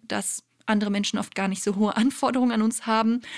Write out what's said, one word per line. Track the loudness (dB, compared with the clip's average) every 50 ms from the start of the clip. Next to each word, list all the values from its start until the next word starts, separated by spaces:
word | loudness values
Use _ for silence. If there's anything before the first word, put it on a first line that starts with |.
| -8
dass | -6 -6 -4 -4 -4 -6 -6 -10 _ _ _ _
andere | 0 0 2 2 0
Menschen | 0 0 -2 -2 -2 -4
oft | -4 -4 -4
gar | -4 -2 -2
nicht | -2 -2 -2
so | -2 0
hohe | 2 2 2 2
Anforderungen | 2 2 2 2 0 0 0 2 2 2 2 2
an | 2 2
uns | 0 0 -2 -2
haben | 0 0 2 2 2 2 0 -2 -8 -12